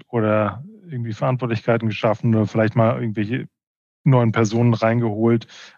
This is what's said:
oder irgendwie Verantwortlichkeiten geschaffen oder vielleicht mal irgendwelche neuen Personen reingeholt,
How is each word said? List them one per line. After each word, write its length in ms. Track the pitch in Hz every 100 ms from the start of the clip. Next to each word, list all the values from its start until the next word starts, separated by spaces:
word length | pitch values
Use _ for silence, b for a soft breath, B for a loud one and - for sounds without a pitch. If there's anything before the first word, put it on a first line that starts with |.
| -
oder 540 | 120 107 107 104 101 170 220 180
irgendwie 260 | 135 117
Verantwortlichkeiten 720 | 104 139 127 120 110 - 117 110
geschaffen 480 | 101 117 104 120 110
oder 100 | 104
vielleicht 300 | 113 107 120
mal 240 | 113 127
irgendwelche 480 | 120 107 104 127 - _ _ _ _ _
neuen 280 | - 127 117
Personen 420 | 110 110 117 120
reingeholt, 760 | 113 113 117 117 104 113 117 113 B B